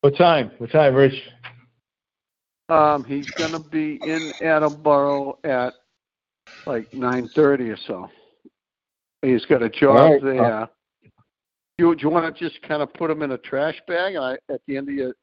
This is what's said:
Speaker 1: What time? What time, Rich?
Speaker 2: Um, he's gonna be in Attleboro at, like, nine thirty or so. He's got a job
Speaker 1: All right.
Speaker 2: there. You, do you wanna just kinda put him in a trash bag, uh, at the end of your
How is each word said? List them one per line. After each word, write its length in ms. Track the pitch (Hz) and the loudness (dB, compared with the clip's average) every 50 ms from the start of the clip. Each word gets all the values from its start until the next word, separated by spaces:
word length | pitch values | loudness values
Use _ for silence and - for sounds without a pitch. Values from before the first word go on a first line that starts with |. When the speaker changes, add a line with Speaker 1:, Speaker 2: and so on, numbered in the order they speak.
Speaker 1:
What 160 | - 143 143 | 2 2 2
time? 340 | - 175 170 165 147 120 104 - | 2 2 2 2 2 0 -4 -8
What 140 | - 120 113 | -14 -14 -2
time, 240 | - 156 151 139 127 | 0 2 2 4 4
Rich? 260 | 135 139 135 135 - - - - _ - - - - _ _ _ _ _ _ _ _ _ _ _ _ _ _ _ _ _ _ _ _ _ | 4 2 2 2 -4 -16 -18 -20 _ -20 -20 -20 -20 _ _ _ _ _ _ _ _ _ _ _ _ _ _ _ _ _ _ _ _ _
Speaker 2:
Um, 380 | - 165 156 151 151 147 143 123 | 0 2 4 4 4 2 0 -4
he's 240 | 117 139 143 143 135 | -6 -8 -8 -8 -10
gonna 280 | - - 165 160 160 165 | -8 -6 -6 -6 -6 -10
be 400 | 156 151 160 156 156 151 147 - - | -10 -6 -6 -4 -4 -4 -6 -8 -6
in 300 | 151 160 160 160 156 - - | -6 -4 -4 -6 -8 -10 -6
Attleboro 960 | - 165 160 156 151 151 147 151 156 151 147 139 139 143 143 139 139 135 - _ - | 0 2 2 2 2 0 -2 -2 2 2 4 4 2 2 0 -2 -4 -8 -10 _ -6
at, 300 | 160 131 123 123 127 - _ _ _ _ _ _ _ _ _ _ _ _ _ _ - - - - | -4 -2 -2 -2 -4 -6 _ _ _ _ _ _ _ _ _ _ _ _ _ _ -20 -20 -18 -10
like, 280 | - 135 113 110 _ - | -8 -8 -8 -8 _ -10
nine 360 | 131 127 123 127 127 120 113 - | -4 -2 -2 -2 -2 -6 -4 0
thirty 340 | 160 151 143 143 135 127 113 | 2 4 4 4 2 -2 -6
or 80 | 107 95 - | -8 -10 -10
so. 220 | - 104 90 90 - _ _ _ _ _ _ _ - _ _ _ _ _ _ _ _ _ _ _ _ _ _ | -12 -12 -12 -12 -18 _ _ _ _ _ _ _ -20 _ _ _ _ _ _ _ _ _ _ _ _ _ _
He's 240 | - 131 127 113 - | 0 0 0 0 2
got 160 | - 156 131 117 | 2 2 2 2
a 60 | 113 | -2
job 260 | - - 147 139 139 | 0 2 4 6 8
Speaker 1:
All 140 | - - 160 151 | 8 8 8 6
right. 100 | 139 139 | 4 2
Speaker 2:
there. 460 | 135 131 127 117 117 110 107 113 - _ _ _ _ _ _ _ _ _ _ _ _ _ _ _ _ _ _ _ _ _ | -2 0 0 0 0 0 -4 -8 -10 _ _ _ _ _ _ _ _ _ _ _ _ _ _ _ _ _ _ _ _ _
You, 180 | - 170 170 170 | 2 2 2 2
do 60 | 156 139 | 2 0
you 60 | 151 | 0
wanna 220 | 160 175 165 160 | 0 0 0 -2
just 300 | 151 - 170 160 - - | -6 -8 -10 -10 -10 -12
kinda 240 | - - 156 151 147 | -8 -6 -4 -4 -4
put 240 | 135 _ - 170 160 | -6 _ -6 -4 -4
him 140 | 156 156 151 | -4 -4 -4
in 80 | 139 | -6
a 60 | 131 117 | -6 -8
trash 420 | - - - 135 143 160 156 - _ | -10 -8 -4 -4 -4 -4 -4 -8 _
bag, 280 | - 175 170 180 196 190 | -6 -4 -4 -4 -4 -4
uh, 200 | 165 131 127 131 - _ - | -4 -6 -6 -6 -8 _ -10
at 120 | 147 131 _ | -12 -10 _
the 100 | - 139 | -8 -8
end 100 | 135 139 143 | -8 -6 -8
of 40 | 143 | -6
your 200 | 139 131 127 127 _ | -6 -6 -6 -8 _